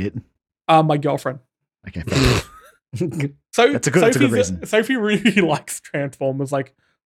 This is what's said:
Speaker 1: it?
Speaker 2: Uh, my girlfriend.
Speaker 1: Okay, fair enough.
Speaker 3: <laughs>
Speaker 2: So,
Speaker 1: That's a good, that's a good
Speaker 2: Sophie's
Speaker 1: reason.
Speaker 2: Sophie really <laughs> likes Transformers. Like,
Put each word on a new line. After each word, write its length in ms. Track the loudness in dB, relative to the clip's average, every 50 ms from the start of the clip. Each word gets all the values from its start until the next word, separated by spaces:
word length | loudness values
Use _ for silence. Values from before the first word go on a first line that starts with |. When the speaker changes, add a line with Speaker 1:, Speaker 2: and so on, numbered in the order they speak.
| -2
Speaker 1:
it? 80 | -4 -6 -10 -14 _ _ _ _ _ _ _ _ 2
Speaker 2:
Uh, 140 | 4 4 4
my 140 | 2 0
girlfriend. 420 | -2 -2 -4 -4 -4 -4 -6 -8 -10 _ _ _ _ _ _ _ _ -20 -14
Speaker 1:
Okay, 120 | -12 -10 -8
fair 160 | -4 0 2
enough. 320 | 2 2 2 0 -2 -6 -12 -20 -20 -20 _ _ _ _ -8
Speaker 3:
<laughs> 400 | -6 -6 -4 -4 -4 -6 -6 -6 _ _ _ 0
Speaker 2:
So, 200 | 2 4 4 2
Speaker 1:
That's 140 | 2 0
a 40 | 0
good, 120 | 2 4 4
that's 140 | 4 4
a 20 | 4
good 120 | 2 2
Speaker 2:
Sophie's 20 | 2
Speaker 1:
reason. 340 | 2 0 0 -2 -8 -6
Speaker 2:
Sophie 300 | -2 0 0 0 0 0
really 440 | -2 0 0 0 2 2 2 2 2
<laughs> 0 |
likes 400 | 2 2 0 -2 -4 -8 -14 -14
Transformers. 720 | -12 -8 -6 -6 -6 -6 -6 -6 -4 -4 -4 -4 -6 -4 -4
Like, 220 | -4 -6 -6 _ _ _ _ _ _ _